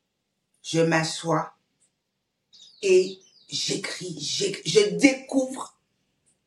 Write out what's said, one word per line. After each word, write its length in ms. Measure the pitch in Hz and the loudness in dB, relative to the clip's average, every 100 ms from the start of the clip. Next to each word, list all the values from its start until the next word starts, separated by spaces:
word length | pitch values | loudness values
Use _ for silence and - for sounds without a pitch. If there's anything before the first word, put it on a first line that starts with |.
| _ _ _ _ _ _ | _ _ _ _ _ _
je 180 | - 165 | -4 0
m'assois 720 | 165 160 160 - 165 156 156 _ _ _ _ _ _ _ _ _ _ - - - | 2 2 -2 -6 -2 -2 -4 _ _ _ _ _ _ _ _ _ _ -20 -20 -4
et 380 | 196 185 381 - _ _ - | 4 4 4 -6 _ _ -10
j'écris, 680 | 143 - - - - 180 151 | -6 -4 -4 -6 -10 -10 -10
j'éc-, 420 | 147 - 196 - - | -6 -4 -4 -4 2
je 300 | 208 202 175 | 4 4 4
découvre 840 | 269 262 - 269 254 - - _ _ _ _ _ _ _ | 4 4 -2 -2 -2 -6 -12 _ _ _ _ _ _ _